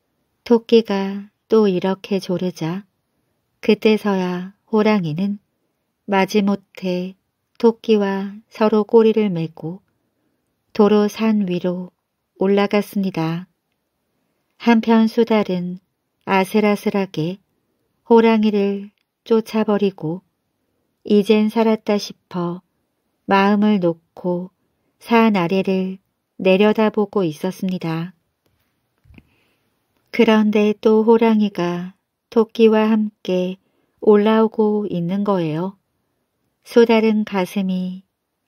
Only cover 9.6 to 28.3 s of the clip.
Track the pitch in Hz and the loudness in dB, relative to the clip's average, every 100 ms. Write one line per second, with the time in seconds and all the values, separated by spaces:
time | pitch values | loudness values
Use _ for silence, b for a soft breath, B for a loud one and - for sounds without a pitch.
9.6 | 160 185 _ _ _ _ _ _ _ _ | -14 -14 _ _ _ _ _ _ _ _
10.6 | _ - 208 208 208 - 220 214 190 175 | _ 0 2 4 0 -2 -2 0 -2 -4
11.6 | 180 180 180 _ _ _ _ _ 190 202 | -4 -6 -10 _ _ _ _ _ 0 0
12.6 | 202 208 202 208 190 180 160 170 185 _ | 0 -2 -2 -4 -4 -4 -4 -6 -10 _
13.6 | _ _ _ _ _ _ _ _ _ _ | _ _ _ _ _ _ _ _ _ _
14.6 | - 233 220 226 220 233 226 220 202 180 | 0 2 4 2 2 0 0 0 0 -4
15.6 | 180 180 _ _ _ _ - 190 190 220 | -6 -10 _ _ _ _ -2 -2 0 0
16.6 | 208 202 214 202 190 - 156 190 _ _ | 0 0 -2 -4 -4 -6 -6 -8 _ _
17.6 | _ _ _ _ _ 233 226 226 214 208 | _ _ _ _ _ 4 6 4 2 0
18.6 | 202 202 202 _ _ _ - 226 220 220 | -2 -4 -10 _ _ _ -2 -2 0 -4
19.6 | 214 202 202 190 156 180 - _ _ _ | -2 0 -2 -4 -8 -10 -12 _ _ _
20.6 | _ _ _ _ - 208 196 214 214 226 | _ _ _ _ 0 0 4 2 2 0
21.6 | 226 220 - 208 - - _ 185 175 180 | 0 0 -2 -4 -4 -16 _ -8 -8 -8
22.6 | - _ _ _ _ _ - 196 196 208 | -14 _ _ _ _ _ -2 2 2 2
23.6 | 214 208 175 165 _ - 180 175 185 _ | 2 2 0 -2 _ -12 -6 -6 -8 _
24.6 | _ _ _ _ - 233 226 202 170 190 | _ _ _ _ 0 2 4 2 0 -2
25.6 | 190 190 185 190 _ _ _ _ 190 185 | -2 -2 -4 -8 _ _ _ _ 0 4
26.6 | 208 214 214 214 202 214 175 147 190 180 | 4 2 0 0 -2 -2 -4 -4 -8 -6
27.6 | 190 185 170 160 175 - _ | -6 -6 -6 -6 -8 -14 _